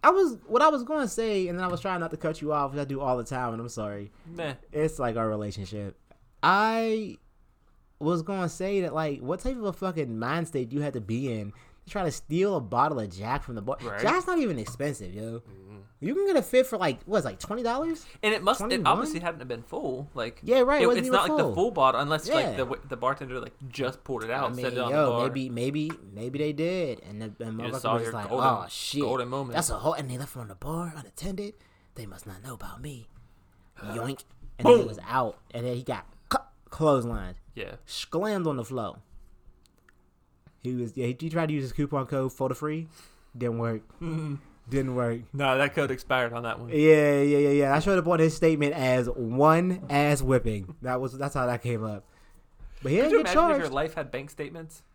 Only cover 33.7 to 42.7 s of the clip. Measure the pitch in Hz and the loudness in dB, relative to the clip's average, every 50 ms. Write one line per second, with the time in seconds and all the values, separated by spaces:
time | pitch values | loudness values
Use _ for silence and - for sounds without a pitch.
33.7 | _ - 101 104 - - - 131 139 - - _ - - - - - - 120 - | _ -16 -12 -8 -6 -6 -4 -6 -6 -8 -12 _ -20 -18 -18 -16 -10 4 8 10
34.7 | 240 233 - 110 104 - - - 120 131 123 110 - - _ _ - 117 120 123 | 10 10 8 2 -4 -10 -10 -2 0 0 0 0 -4 -10 _ _ -8 -6 -6 -4
35.7 | 123 123 127 - 123 95 90 - - - _ - - - - - _ _ _ - | -4 -4 -4 -6 -6 -6 -8 -14 -20 -20 _ -2 -2 -2 -2 -4 _ _ _ -18
36.7 | - - 156 156 143 131 117 120 117 107 95 90 90 - - - - 117 98 92 | -6 0 4 4 4 4 2 -2 -6 -6 -6 -8 -12 -14 -18 -18 -12 -12 -12 -10
37.7 | - - - - - - - - - 160 196 220 208 190 175 160 143 127 117 117 | -12 -16 -16 -12 -10 -10 -10 -4 -2 -2 0 0 0 0 0 0 -2 -2 -4 -6
38.7 | 131 127 110 92 - 104 - _ - - - _ - - _ - _ _ _ _ | -6 -6 -6 -6 -8 -12 -18 _ -20 -20 -20 _ -20 -20 _ -20 _ _ _ _
39.7 | _ _ _ _ _ _ _ _ _ _ _ _ _ _ _ - _ _ _ 123 | _ _ _ _ _ _ _ _ _ _ _ _ _ _ _ -20 _ _ _ -6
40.7 | 127 123 120 113 - 131 123 120 127 123 160 165 160 165 160 156 151 147 135 127 | -4 -4 -4 -6 -6 -4 -4 -4 -4 -4 -6 -2 -2 0 0 0 -2 -2 -4 -4
41.7 | 120 - 147 143 147 139 131 - 147 135 131 131 - - 135 131 131 - 151 151 | -2 -2 -2 0 0 -4 -2 -2 -2 -2 -2 -2 -2 -2 -2 -2 -2 -2 -4 -4